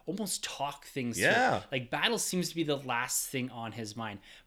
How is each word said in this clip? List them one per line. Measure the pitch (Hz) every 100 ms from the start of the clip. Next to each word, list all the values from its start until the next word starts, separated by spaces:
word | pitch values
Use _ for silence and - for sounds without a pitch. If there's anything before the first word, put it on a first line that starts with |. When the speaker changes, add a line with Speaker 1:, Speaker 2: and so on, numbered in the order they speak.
| -
Speaker 1:
almost | 196 - -
talk | - - 139 - -
things | 139 120 92
through. | 131
Speaker 2:
Yeah. | 226 254 110 -
Speaker 1:
Like, | 135 120
battle | 147 202 226
seems | - 185 165
to |
be | 165
the | 151 139
last | 131 120 127 - -
thing | 135 127
on | 120 113
his | 117 107 110
mind. | 110 101 - -